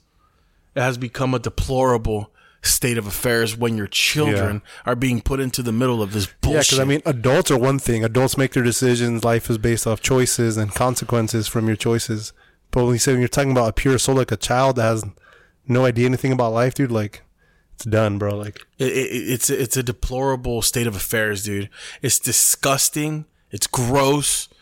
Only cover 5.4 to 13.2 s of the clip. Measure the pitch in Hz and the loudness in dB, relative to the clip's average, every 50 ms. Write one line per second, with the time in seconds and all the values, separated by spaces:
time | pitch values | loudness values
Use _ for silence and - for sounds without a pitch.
5.4 | 135 127 - - 123 120 110 113 131 131 120 113 104 98 104 107 95 - - _ | -2 -2 -4 -4 -4 -2 0 0 2 2 0 0 -2 -2 -2 -2 -4 -4 -4 _
6.4 | - 135 151 156 - - 139 135 135 135 139 151 - 165 143 120 107 127 135 170 | -2 0 2 2 2 2 2 2 2 2 0 0 0 -2 -2 0 2 2 4 4
7.4 | 180 - 147 123 120 135 139 135 - - 117 110 113 113 110 127 131 131 - - | 4 4 2 2 4 2 2 2 0 0 0 0 0 0 2 2 2 2 2 0
8.4 | 135 131 - 135 120 120 113 - 131 127 120 120 120 120 117 113 110 117 117 113 | 0 0 2 2 2 2 2 2 2 2 2 2 2 0 0 0 2 2 2 2
9.4 | - - 117 110 110 120 117 107 - 117 110 - - - 131 127 123 120 - - | 0 0 -2 0 0 0 0 0 0 -2 -2 -2 0 0 2 2 2 2 2 0
10.4 | 120 113 107 110 107 101 - - 127 127 120 - 120 - 120 117 113 107 - 113 | 0 0 0 0 -2 -2 -2 0 0 0 0 -2 -4 -2 0 0 0 0 0 -2
11.4 | 104 - - 117 110 110 110 104 - 117 117 117 - - 113 107 110 - - _ | -2 -2 -2 -2 0 0 0 0 0 0 0 0 0 -4 -6 -6 -8 -10 -16 _
12.4 | _ _ _ _ _ _ - 131 123 120 123 117 - 143 131 123 | _ _ _ _ _ _ 0 0 2 2 2 2 2 2 2 2